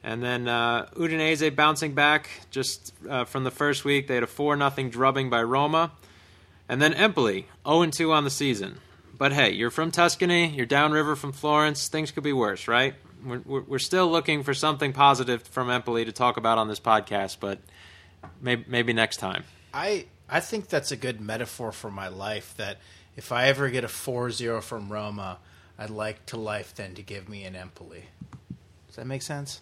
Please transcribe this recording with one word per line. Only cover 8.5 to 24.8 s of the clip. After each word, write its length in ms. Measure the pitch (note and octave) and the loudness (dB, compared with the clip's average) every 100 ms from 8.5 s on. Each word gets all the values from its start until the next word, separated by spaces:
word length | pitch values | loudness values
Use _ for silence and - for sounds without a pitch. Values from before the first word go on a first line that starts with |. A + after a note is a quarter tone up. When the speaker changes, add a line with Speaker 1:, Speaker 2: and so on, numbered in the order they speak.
| G#2+ F#2+ F#2+ - - - - | -2 -4 -12 -20 -20 -20 0
Speaker 1:
But 160 | C3+ | 2
hey, 180 | C#3+ A#2 | 4 4
you're 180 | F#2+ A#2+ | 4 -2
from 220 | - E3 | 0 -2
Tuscany, 560 | E3+ F3 - F3+ F3 E3+ | 4 4 4 2 4 2
you're 180 | C#3+ A#2+ | 0 2
downriver 520 | C#3+ D3+ D3+ D3+ D3 | 4 4 2 0 -2
from 160 | C#3+ | -4
Florence, 560 | C#3 D3+ D3+ D3+ C#3+ - | -4 2 4 4 0 -4
things 220 | D#3 D#3 | -4 -4
could 120 | - | -4
be 80 | D3 | -2
worse, 380 | C3+ G#2+ F#2+ - | 0 0 -2 0
right? 260 | A#2+ C3+ - - - C3 | 2 2 -2 -20 -16 -10
We're, 160 | B2 - | -10 -6
we're, 160 | C3+ | -8
we're 160 | - C3+ | -4 -4
still 280 | - F#3 F3+ | 0 2 4
looking 340 | E3 E3 D3 | 2 0 -2
for 100 | C#3+ | -2
something 400 | C3+ D#3 D3 C#3+ | 0 0 0 -2
positive 500 | C3+ C#3 B2+ B2+ A#2+ | 6 6 6 2 -2
from 260 | - - B2 | -4 -4 0
Empoli 360 | B2 A#2+ A#2 A2+ | 0 0 -2 -2
to 80 | |
talk 240 | - B2 A#2 | 2 2 2
about 200 | A2+ A2+ | 2 2
on 120 | G#2+ | 2
this 100 | G#2 | -2
podcast, 560 | - A2 G#2 G2+ G2 - | 4 4 4 -2 -2 -6
but 180 | G2+ F#2+ - - - - - _ - - | -6 -8 -12 -20 -20 -20 -20 _ -20 -10
may-, 240 | B2+ A#2+ - | -2 -2 0
maybe 280 | A#2+ A#2 | 0 2
next 240 | A2+ A2 - | 2 0 0
time. 260 | G2 F2+ - - _ | -6 -6 -8 -20 _
Speaker 2:
I, 320 | C#3 F#3 G3+ - _ - | -6 -2 -4 -6 _ -4
I 100 | D3 | -4
think 300 | - A3 - | -2 -8 -2
that's 240 | D3+ - | -4 -4
a 20 | B2 | -6
good 240 | B2 A2 | -6 -6
metaphor 540 | G#2 A2+ A#2 - A2+ | -8 -8 -8 -8 -10
for 180 | - A2 | -10 -12
my 160 | G2 F#2+ | -10 -10
life, 460 | F#2 G2+ G#2+ - - | -8 -6 -6 -10 -10
that 220 | G2+ G2+ - - _ - | -10 -10 -18 -20 _ -18
if 160 | - | -4
I 140 | A#2+ C3 | 2 4
ever 220 | C3+ C#3 | 4 0
get 140 | B2+ | -2
a 60 | A#2 | -4
four 420 | - - B2 B2 | -8 -6 -4 -4
zero 300 | A2+ A#2 A2+ | -4 -4 -4
from 280 | - A2+ | -6 -10